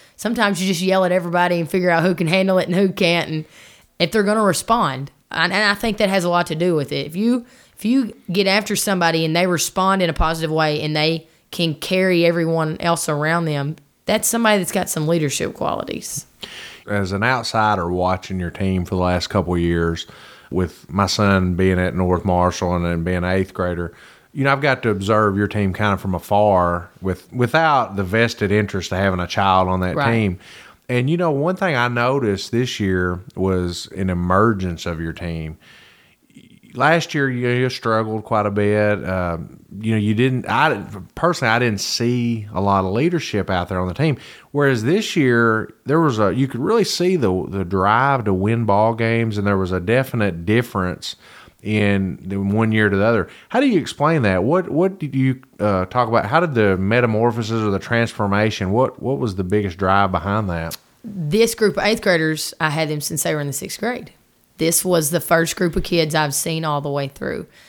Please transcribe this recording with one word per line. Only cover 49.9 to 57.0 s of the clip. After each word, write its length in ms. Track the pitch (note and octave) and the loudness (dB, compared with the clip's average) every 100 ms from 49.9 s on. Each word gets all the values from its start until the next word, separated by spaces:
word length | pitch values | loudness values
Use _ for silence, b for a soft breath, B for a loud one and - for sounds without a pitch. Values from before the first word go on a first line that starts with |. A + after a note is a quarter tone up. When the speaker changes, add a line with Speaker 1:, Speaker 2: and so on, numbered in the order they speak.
| B2 C3 B2 G2+ E2+ F2 | 0 0 -2 -2 -2 0
Speaker 2:
difference 720 | A2+ A#2+ G2+ F2+ - - - B B B B | 0 0 -2 -4 -6 -12 -16 B B B B
in 560 | - G#2+ G2+ G2 F#2+ - | -4 0 2 0 -2 -4
the 140 | F#2 G2 | -6 -4
one 340 | G2 G#2+ A2+ | 0 0 2
year 160 | A2 G#2 | 4 4
to 80 | G2 | 4
the 80 | |
other. 240 | A2 A2+ F2 B B | 2 2 -2 B B
How 100 | B3 | 0
do 80 | C#4 | 2
you 120 | F#3 | 2
explain 420 | G#2+ - D3 D#3+ | -2 -2 0 2
that? 220 | G#2 F#2 | 2 2
What, 260 | A2 F3+ F3+ | 2 0 0
what 300 | D3 F#3+ F#3+ | 0 0 -2
did 160 | D3 C3+ | -4 0
you, 260 | C3 C3 - - | 0 0 -8 -2
uh, 260 | G#2 F#2+ F#2 | 0 0 0
talk 220 | B2 A2+ | 0 2
about? 180 | A2+ G2+ | 0 2
How 140 | D#3 | 2
did 140 | F3 | 2
the 240 | A#2+ G#2 F#2 | 2 2 2
metamorphosis 720 | G2 A#2+ | 2 2